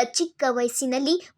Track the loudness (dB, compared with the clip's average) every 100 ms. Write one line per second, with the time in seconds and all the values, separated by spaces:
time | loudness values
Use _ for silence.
0 | 4 0 -4 -2 0 0 -2 -2 -2 0
1 | 0 0 -2